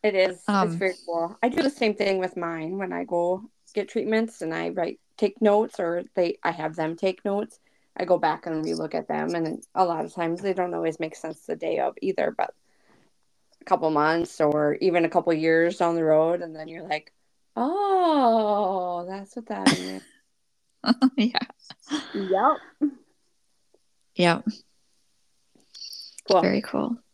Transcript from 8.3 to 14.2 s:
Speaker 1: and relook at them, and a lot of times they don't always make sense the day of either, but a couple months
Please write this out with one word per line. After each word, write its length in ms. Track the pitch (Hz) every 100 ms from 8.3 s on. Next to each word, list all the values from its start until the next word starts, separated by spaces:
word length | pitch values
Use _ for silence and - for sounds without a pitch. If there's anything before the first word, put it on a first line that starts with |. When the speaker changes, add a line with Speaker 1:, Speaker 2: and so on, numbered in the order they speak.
| 165 -
Speaker 1:
and 180 | 160
relook 300 | 160 165 156
at 140 | 160 160
them, 260 | 151 160
and 280 | 170 160 - -
a 100 | -
lot 200 | 180 165 165
of 80 |
times 260 | - 165 170
they 140 | 196
don't 180 | 190 180
always 240 | 170 165 160
make 160 | 160 -
sense 240 | 160 160
the 160 | - 160
day 240 | 160 156
of 140 | - -
either, 300 | 190 190 - -
but 180 | - - _ _ _ _ _ _ _ _ _ _
a 40 |
couple 260 | - 185 160
months 500 | 151 151 165